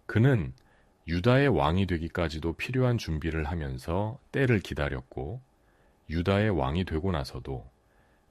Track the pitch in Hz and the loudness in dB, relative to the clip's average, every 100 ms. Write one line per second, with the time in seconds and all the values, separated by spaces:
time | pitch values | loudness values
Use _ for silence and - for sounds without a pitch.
0 | - 104 131 120 67 - _ _ _ _ | -2 4 4 4 -2 -8 _ _ _ _
1 | - 87 107 131 143 85 71 90 90 85 | -4 0 4 4 4 4 4 2 2 0
2 | 82 - 82 78 82 78 - 127 127 117 | -2 -2 -2 -2 -4 -4 -4 0 2 0
3 | - 78 80 78 76 87 71 64 - 87 | -2 -2 -2 -2 -2 -4 -6 -8 -4 -2
4 | 107 123 _ 135 131 107 - 69 71 65 | -4 -6 _ 0 2 2 0 -4 -4 -4
5 | - - 69 127 - _ _ _ _ _ | -10 -8 -8 -10 -14 _ _ _ _ _
6 | - 80 87 98 107 87 67 80 92 78 | -6 -2 2 2 2 2 0 0 -2 -2
7 | 95 80 65 64 65 120 - _ _ _ | -2 -2 -4 -10 -10 -10 -12 _ _ _
8 | _ _ _ | _ _ _